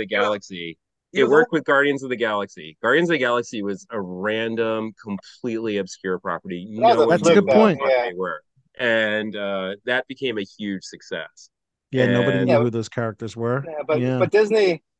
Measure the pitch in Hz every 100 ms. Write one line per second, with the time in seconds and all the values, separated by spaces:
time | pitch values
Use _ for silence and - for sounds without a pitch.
0 | 101 101 104 104 - 90 85 82 _ _
1 | _ 135 123 147 160 160 135 139 143 139
2 | 131 123 113 104 98 - 78 78 113 143
3 | 170 160 123 123 117 113 101 95 - 113
4 | 92 90 104 110 113 113 113 110 110 -
5 | 107 98 - - 123 113 113 101 92 -
6 | 92 90 98 85 98 87 98 107 226 196
7 | 151 170 165 202 196 208 214 147 135 127
8 | 107 90 92 78 _ _ _ - 123 113
9 | 110 107 107 104 101 98 95 101 123 127
10 | - 131 135 107 98 - 104 95 - -
11 | - 87 76 _ - _ _ _ _ 131
12 | 127 123 123 127 127 143 120 117 107 -
13 | 113 104 113 113 117 127 143 151 143 147
14 | 123 127 180 202 214 220 196 160 _ _